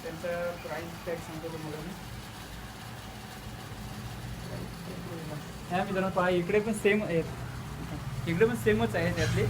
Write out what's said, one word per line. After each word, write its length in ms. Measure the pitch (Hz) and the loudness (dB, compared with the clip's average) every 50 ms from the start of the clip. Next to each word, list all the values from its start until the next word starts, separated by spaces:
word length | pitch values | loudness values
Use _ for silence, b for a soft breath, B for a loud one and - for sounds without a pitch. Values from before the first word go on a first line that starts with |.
| - | -6
त्यांचा 520 | 165 165 160 170 175 170 175 175 175 175 175 - 170 | -6 -8 -4 -4 -2 -2 0 0 -2 -2 -4 -6 -6
प्राईस 380 | 156 156 170 170 170 - - | -4 -4 -4 -6 -8 -8 -4
टॅग 100 | 180 170 | -4 -4
सांगतो 320 | 165 - - 160 156 156 165 | -4 -4 -8 -8 -6 -6 -6
तुम्हाला 340 | 160 160 156 151 151 156 | -6 -6 -6 -6 -6 -6
मी. 100 | 156 180 202 - - - - - - - - - - - - - - - - - - - - - - - - - - - - - - - - - - - - - - - - - - - - - - - - - - - - - 120 - - - - - 190 - - - 170 170 165 147 151 151 - - - - - - | -6 -6 -8 -8 -10 -10 -10 -10 -10 -10 -10 -10 -10 -10 -10 -10 -10 -10 -10 -10 -10 -10 -10 -10 -10 -10 -10 -10 -10 -10 -10 -10 -8 -8 -8 -8 -8 -8 -8 -8 -8 -6 -6 -6 -6 -6 -6 -6 -6 -6 -6 -6 -6 -6 -4 -4 -6 -6 -8 -8 -8 -8 -6 -6 -6 -6 -6 -6 -6 -6 -6 -6 -6 -8 -10 -10 -6 0
ह्या 160 | 175 180 196 | 0 2 2
मित्रांनो 260 | 202 190 190 190 190 | 2 2 2 2 2
पहा, 200 | 185 190 180 180 | 4 4 4 6
इकडे 300 | 180 175 170 170 202 208 | 6 4 4 6 4 4
पण 140 | 208 226 220 | 4 4 0
सेम 300 | 214 - 247 - 214 214 | 4 6 6 6 6 4
आहेत, 200 | 190 175 165 156 - - - - - - - - - - - - - - - - - - - - 170 | 4 4 2 2 2 -2 -4 -6 -6 -6 -6 -8 -8 -6 -6 -6 -6 -6 -4 -4 -4 -4 -2 0 2
इकडे 180 | 170 170 220 | 6 6 6
पण 100 | 226 240 | 6 6
सेमच 400 | 226 - 226 214 214 233 233 - | 4 4 4 6 6 6 4 4
आहे 200 | 175 165 175 170 | 4 4 4 4
त्यातली. 260 | 170 156 151 - - - - | 4 4 4 4 4 4 4